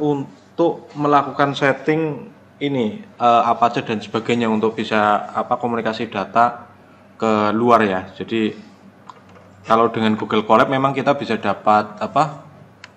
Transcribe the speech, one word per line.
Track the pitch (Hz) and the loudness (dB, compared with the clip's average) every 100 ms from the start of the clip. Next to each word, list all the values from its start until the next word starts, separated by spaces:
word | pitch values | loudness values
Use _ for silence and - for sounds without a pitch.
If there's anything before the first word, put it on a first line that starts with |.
untuk | 147 143 135 - - - 170 - - 147 | -2 -2 -6 -16 -12 -2 0 -2 -10 -4
melakukan | 147 143 135 123 143 | 2 2 2 0 -2
setting | 135 143 131 - 156 156 143 - - - - | 2 0 0 -2 0 -2 -6 -14 -20 -20 -8
ini, | 143 135 107 101 - | -4 -2 -2 -4 -14
eh, | - 120 117 117 | 0 4 4 4
apa | 113 120 | 2 2
aja | 135 123 | 0 -4
dan | 107 | -6
sebagainya | - 113 113 120 113 | -4 -4 -2 0 0
untuk | 107 110 | 0 0
bisa, | 110 107 110 104 104 - | -2 -2 2 2 2 -2
apa, | 110 - 123 | -6 -4 -4
komunikasi | 120 117 110 110 113 | -2 -2 -4 -4 -6
data | 101 92 117 120 - - - - - - - | -6 -2 2 2 0 -14 -20 -20 -20 -20 -4
ke | 110 107 104 | 0 2 2
luar | 110 120 113 104 | 2 4 4 4
ya. | 92 90 - | -2 -6 -12
Jadi, | 95 113 107 - - - - - - - - - - - | -6 -2 -2 -4 -16 -20 -20 -20 -20 -20 -20 -20 -20 -20
kalau | - 113 117 | 0 2 2
dengan | 113 110 107 | 2 0 -2
Google | 107 113 | -2 -2
Colab | 107 113 135 | 2 4 4
memang | 135 135 | 2 0
kita | 135 139 | 0 0
bisa | 143 107 110 | -2 -2 -4
dapat, | 104 95 110 107 104 - | -2 -2 2 2 0 -8
apa, | 107 139 151 - - - - _ - | -4 -2 -2 -6 -20 -20 -20 _ -20